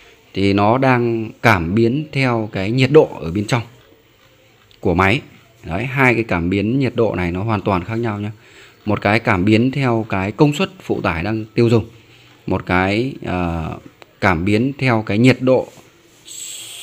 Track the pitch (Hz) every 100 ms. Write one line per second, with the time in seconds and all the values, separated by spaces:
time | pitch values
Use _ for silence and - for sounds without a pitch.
0 | - _ _ 95 98 101 104 127 135 123
1 | 120 113 110 - 120 95 82 107 117 139
2 | 151 139 131 113 107 98 95 127 127 151
3 | - - 80 95 104 120 - - _ _
4 | _ _ _ _ _ _ _ _ 98 85
5 | 95 131 - - _ _ 92 87 123 135
6 | 127 117 107 87 87 101 104 135 123 120
7 | 110 95 87 90 110 104 107 92 90 113
8 | 117 101 104 107 - - - _ - 101
9 | 101 110 123 95 101 107 127 143 131 113
10 | 107 98 95 - 147 147 190 - - 107
11 | 98 82 92 110 110 - 117 117 110 -
12 | - - - _ - 92 - 90 95 104
13 | 135 - - 90 87 82 80 - - _
14 | - _ 101 82 95 107 135 135 131 113
15 | 104 101 127 127 127 123 - - - _
16 | _ _ - - - - - -